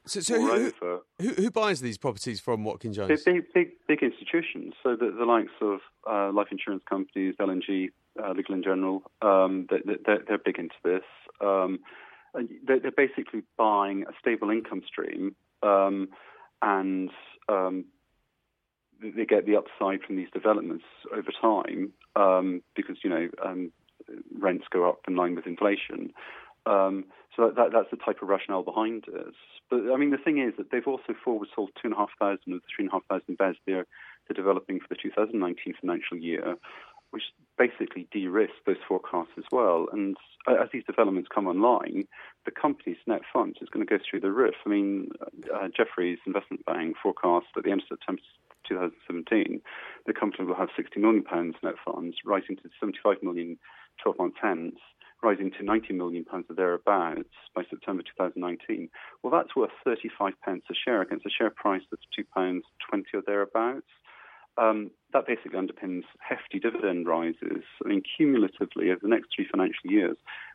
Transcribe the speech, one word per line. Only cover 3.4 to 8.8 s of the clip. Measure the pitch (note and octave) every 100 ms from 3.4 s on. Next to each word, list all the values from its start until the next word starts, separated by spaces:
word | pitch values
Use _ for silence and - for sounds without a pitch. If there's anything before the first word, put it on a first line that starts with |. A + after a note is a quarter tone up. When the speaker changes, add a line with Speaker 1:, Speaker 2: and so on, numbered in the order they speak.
| E3+
Speaker 2:
big, | F#3 F3 - -
big | D3
institutions. | B2+ - - E3 E3 - - -
So | C3 A2+
the, | A#2 G2+
the | A#2+
likes | A#2 - -
of, | A2 G2 - _ -
uh, | G#2 G2
life | G2+ G2+
insurance | F#2+ - F#2+ -
companies, | G2 F#2+ G2 F#2+ -
L | G2
and | F#2 F2
G, | F#2+ F2+ - _ -
uh, | G#2
Legal & | F2+ F#2+ F#2+
General, | F#2 F#2+